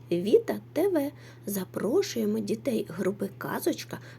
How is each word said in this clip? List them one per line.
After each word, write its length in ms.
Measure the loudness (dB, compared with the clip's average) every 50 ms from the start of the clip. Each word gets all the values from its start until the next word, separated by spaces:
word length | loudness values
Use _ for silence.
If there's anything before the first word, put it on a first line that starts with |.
| -4 -2
Віта 480 | 0 0 4 6 6 6 6 4 -2 -4 -4 -4 0
Т 140 | 2 2
В. 240 | 4 4 2 2 0 -4 -8 -16 -20 -18 -14 -8
Запрошуємо 920 | -4 -4 -4 -4 -4 -4 -2 0 2 2 2 2 2 0 -2 0 0 0 0
дітей 460 | 0 -2 -2 -2 0 0 0 0 0 -2
групи 400 | -4 -2 -2 -2 0 -2 -4 -6 -6
"Казочка" 640 | -6 -6 -4 -4 -2 0 0 0 -2 -4 -10 -10 -12 -12 -12 -18